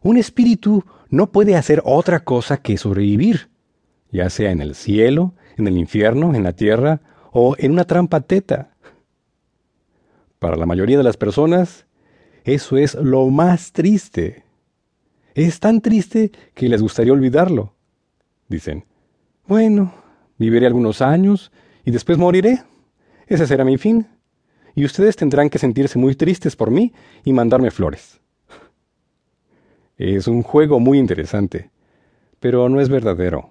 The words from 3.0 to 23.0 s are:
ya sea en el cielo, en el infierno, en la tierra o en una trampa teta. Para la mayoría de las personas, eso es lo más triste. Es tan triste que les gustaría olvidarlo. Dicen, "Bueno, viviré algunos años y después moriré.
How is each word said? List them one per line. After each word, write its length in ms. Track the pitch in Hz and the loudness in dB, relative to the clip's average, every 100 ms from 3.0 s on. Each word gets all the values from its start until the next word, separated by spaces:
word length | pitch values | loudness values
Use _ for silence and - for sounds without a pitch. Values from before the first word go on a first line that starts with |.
| 101 104 196 196 - _ _ _ _ _ _ | 0 0 0 -2 -6 _ _ _ _ _ _
ya 200 | 92 90 | -4 -4
sea 180 | - 104 | -2 -2
en 120 | 87 | -2
el 120 | 73 | -6
cielo, 640 | 69 - 104 117 147 180 - _ - | -10 -4 2 2 2 -4 -8 _ -6
en 120 | 104 | -2
el 100 | 90 | -2
infierno, 560 | 80 107 107 120 175 | -2 0 0 0 0
en 80 | 127 | -2
la 120 | 90 | -4
tierra 480 | 87 107 113 143 156 _ _ _ | -2 -2 0 0 -4 _ _ _
o 240 | 123 123 139 | 0 0 0
en 140 | 131 | -2
una 120 | 170 175 | -2 0
trampa 360 | 170 180 156 | 0 0 -2
teta. 540 | - 190 - 135 - _ - _ _ _ _ _ _ _ _ _ _ _ _ _ _ _ | -2 -4 -2 -8 -8 _ -20 _ _ _ _ _ _ _ _ _ _ _ _ _ _ _
Para 160 | 85 82 | -6 -2
la 100 | 85 | -2
mayoría 320 | 87 104 143 | -2 2 2
de 60 | |
las 120 | 127 104 | 2 0
personas, 720 | 104 101 160 175 175 - _ _ _ _ _ _ | -4 0 0 0 -2 -8 _ _ _ _ _ _
eso 340 | - 139 - 131 | -4 -4 0 0
es 180 | 143 - | 0 -2
lo 320 | 135 131 131 | 0 2 2
más 420 | 139 175 175 - | 2 2 0 -2
triste. 720 | - 170 208 - - 82 - _ _ _ _ _ _ _ _ _ - | -2 0 0 -2 -8 -8 -10 _ _ _ _ _ _ _ _ _ -2
Es 240 | 165 - | -2 0
tan 200 | 214 226 | 0 0
triste 520 | 220 220 - 226 214 - _ - | 2 0 0 -2 -2 -6 _ -4
que 140 | 123 | -2
les 120 | 110 | 0
gustaría 320 | 107 - 117 | -2 0 2
olvidarlo. 640 | 139 131 139 185 139 101 _ _ _ _ _ _ _ _ | 2 2 0 0 -2 -6 _ _ _ _ _ _ _ _
Dicen, 360 | 85 80 78 _ _ _ _ _ _ - | -10 -8 -12 _ _ _ _ _ _ -2
"Bueno, 480 | 208 220 208 185 - _ _ _ _ | 0 2 2 0 -6 _ _ _ _
viviré 260 | 113 117 123 | 0 2 2
algunos 380 | 120 113 107 | 2 -2 0
años 480 | 131 165 196 202 - _ _ _ - | 0 2 2 0 -4 _ _ _ -6
y 60 | |
después 260 | 117 - 165 | -4 -2 0
moriré. 460 | 175 185 208 254 - _ _ _ | 2 2 2 -2 -6 _ _ _